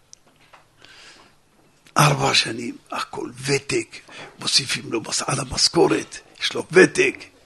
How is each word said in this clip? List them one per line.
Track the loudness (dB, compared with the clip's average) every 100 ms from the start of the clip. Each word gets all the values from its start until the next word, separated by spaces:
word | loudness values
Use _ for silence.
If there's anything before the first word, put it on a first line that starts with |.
| _ -20 _ _ _ -20 _ _ -20 -20 -20 -20 -20 _ _ _ _ _ _ 2
ארבע | 2 2 2
שנים, | 0 0 -4 -10 -12 -10
הכל | -10 -8 -10 -10 -8 -2
ותק, | -2 -2 -6 -6 -12 -20 -20 -20 -10
מוסיפים | -2 -2 0 -6 -6
לו | -8
מס-, | -4 -6 -4
על | -4
המשכורת, | -4 0 2 4 4 2 -4 -12 -20 -8
יש | -6
לו | -6 2
ותק, | 6 6 4 0 -2 -12 _